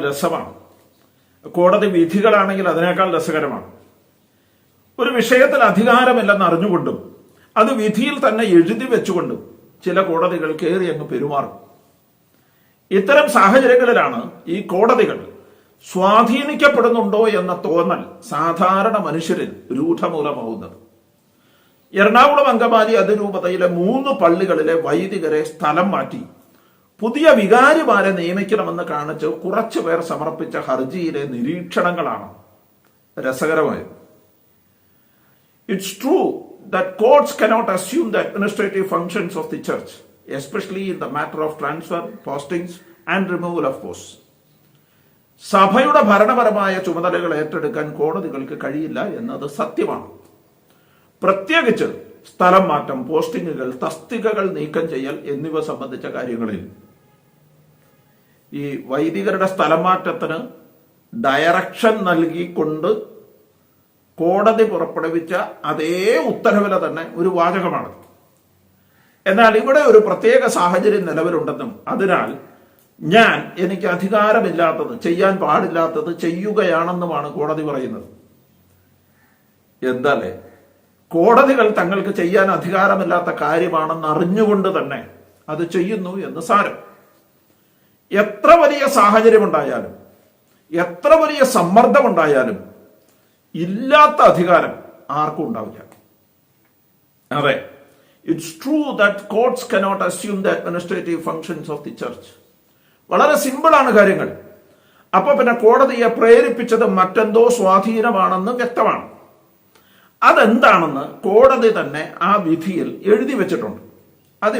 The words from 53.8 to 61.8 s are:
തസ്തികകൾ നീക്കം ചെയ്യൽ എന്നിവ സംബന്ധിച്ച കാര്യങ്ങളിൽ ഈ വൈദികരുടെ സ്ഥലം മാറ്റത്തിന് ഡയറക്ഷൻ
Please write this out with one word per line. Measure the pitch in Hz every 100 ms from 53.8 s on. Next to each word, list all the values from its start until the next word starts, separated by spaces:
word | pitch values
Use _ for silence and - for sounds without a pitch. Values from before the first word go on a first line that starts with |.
തസ്തികകൾ | 160 - - 220 214 208 190 151
നീക്കം | 151 165 165
ചെയ്യൽ | 131 135 151 -
എന്നിവ | 139 160 156 156
സംബന്ധിച്ച | 123 135 127 139 127
കാര്യങ്ങളിൽ | 123 117 110 95 - - _ _ _ _ _ _ _ _ _ _ _ _ _ _ _ _ _
ഈ | 143 143 135 120
വൈദികരുടെ | 139 160 190 196 185 190
സ്ഥലം | 185 156 165 185
മാറ്റത്തിന് | 180 175 165 156 160 - - _ _ _ _ _ 117
ഡയറക്ഷൻ | 135 139 165 185 185 -